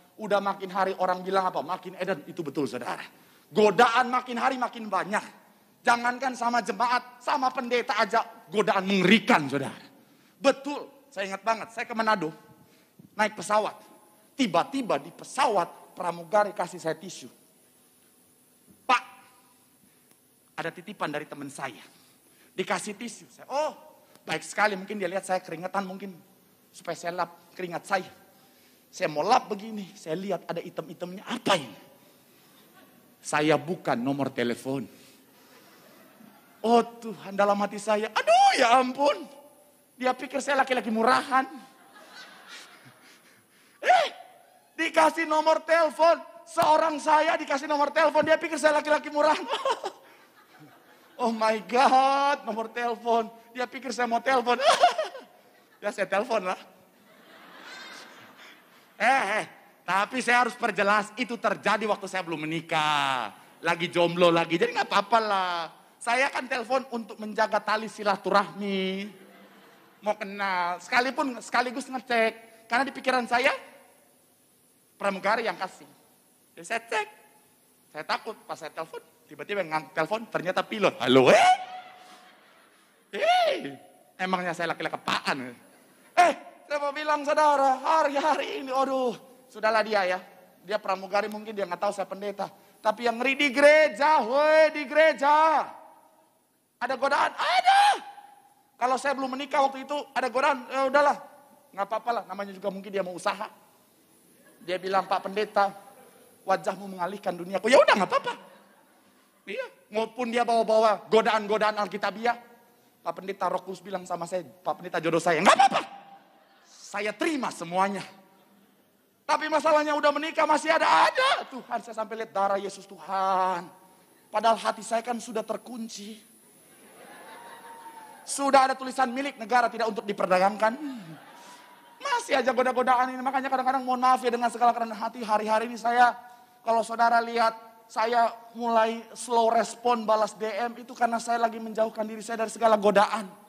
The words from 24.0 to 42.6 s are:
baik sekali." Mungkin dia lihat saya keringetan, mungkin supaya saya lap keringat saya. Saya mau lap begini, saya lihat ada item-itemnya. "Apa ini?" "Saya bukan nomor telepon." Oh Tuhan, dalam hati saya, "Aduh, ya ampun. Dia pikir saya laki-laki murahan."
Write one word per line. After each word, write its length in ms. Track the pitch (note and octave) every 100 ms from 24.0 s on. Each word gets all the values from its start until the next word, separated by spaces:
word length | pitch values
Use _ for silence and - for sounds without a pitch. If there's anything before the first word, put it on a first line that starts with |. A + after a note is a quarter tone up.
| _ _
baik 240 | - D#3+ -
sekali." 320 | - G#3+ F#3+
Mungkin 240 | G3 G#3
dia 80 | F3
lihat 160 | F#3 F#3
saya 160 | F#3
keringetan, 400 | F#3 E3 F#3 G3 F#3+
mungkin 240 | F#3+ G3 E3 - _ _ _ _
supaya 240 | - -
saya 320 | D#3+ E3+ F3+ E3+
lap 320 | - _ -
keringat 320 | F3+ E3 -
saya. 200 | G3 - - _ _ _ _ _ _ _
Saya 160 | - F3+
mau 160 | D3 F3+
lap 240 | B3+ -
begini, 480 | G3+ A3+ G#3+ F3 -
saya 160 | D#3+
lihat 320 | E3 G3 A3+ -
ada 160 | E3
item-itemnya. 640 | F3 E3 D3 D#3 F3 F#3 -
"Apa 320 | A#3 - F#3
ini?" 160 | B2+ - - _ _ _ _ _ _ _ _ - - _ _ _
"Saya 400 | - D3+ D3+ D3
bukan 400 | C#3+ F#3 - A#2+
nomor 320 | C3 C#3 C3
telepon." 560 | B2+ A#2+ A#2 C3 C3+ G#2 - - - _ _ _ - - - - - - - - - _ _
Oh 240 | A3 A#3 A3+
Tuhan, 480 | - A3+ E3 G3
dalam 240 | G3 G3+ G3+
hati 240 | G3+ G#3
saya, 320 | G#3+ G#3+ A3
"Aduh, 360 | A#4 C#5+ F5 G5
ya 240 | F#5 A#3 B3+
ampun. 480 | B3+ C4 C#4+ - C4+ - - _ _ _ _ -
Dia 160 | B3+
pikir 320 | B3+ C#4 C#4 C4+
saya 160 | C4+
laki-laki 320 | C4 B3+ G#3+
murahan." 480 | A3 A#3 C4 C#4 C4 C4+ C#4 - - - - - - - - - -